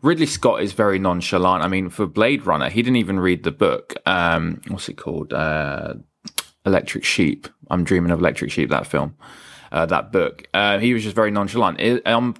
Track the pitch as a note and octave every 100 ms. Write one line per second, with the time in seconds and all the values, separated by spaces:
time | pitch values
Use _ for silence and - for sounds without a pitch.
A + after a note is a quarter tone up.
0 | D3 E3 D3+ - A#2+ F#2 G2 - G#2 F#2+
1 | F#2+ F2+ F2 F#2+ F#2 F#2 F2 F#2+ F2+ -
2 | F#2 F2 A#2 C#3+ G2+ D#2 B1+ G#2+ A#2+ B2+
3 | F#2+ F#2+ F2+ E2+ F2 D2+ F#2 A#1+ - -
4 | - F#2 E2+ E2 D#2+ - - F#2 - -
5 | - E2+ - C#2 D#2 D#2 C#2+ C2 - -
6 | - _ - - - _ G2 F#2+ - -
7 | - - D2+ - - _ - F2+ E2 F#2
8 | F2 E2+ E2+ - - - D2 C#2+ - D2
9 | C#2+ - - - - - - - E2+ E2+
10 | - F#2+ D#2 - - G2 G#2 G2+ A#2+ A#2+
11 | G#2+ G2 G#2+ G#2 G2 A2+ G2 D#2+ G#2+ B2
12 | - A#2 B2